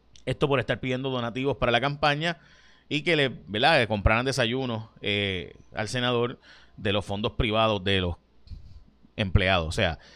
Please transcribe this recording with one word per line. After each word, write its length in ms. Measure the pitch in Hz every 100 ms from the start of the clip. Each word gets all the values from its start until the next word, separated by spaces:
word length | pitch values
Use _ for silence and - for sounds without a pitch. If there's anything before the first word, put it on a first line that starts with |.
| _ - 131
Esto 220 | 127 147
por 120 | 135
estar 200 | 113 113
pidiendo 320 | 131 127 135
donativos 460 | 127 117 123 135 -
para 140 | 120
la 80 | 117
campaña 600 | 139 147 151 147 170 165 - - - - -
y 140 | 147
que 120 | 165 156
le, 140 | 135 - -
¿verdad?, 320 | 104 143 147
le 100 | 107
compraran 380 | 104 107 113 131
desayunos, 600 | 127 113 131 127 113 110 -
eh, 500 | 104 101 101 90 58 - - -
al 140 | 107
senador 500 | 123 123 120 120 117 - - - -
de 160 | 101
los 120 | 101 95
fondos 280 | 101 110
privados 500 | - 117 110 110 101
de 180 | 95 95
los 140 | 90 - _ - - - - - - _ - -
empleados. 500 | 98 104 92 92 80
O 40 |
sea, 280 | 117 90 78 -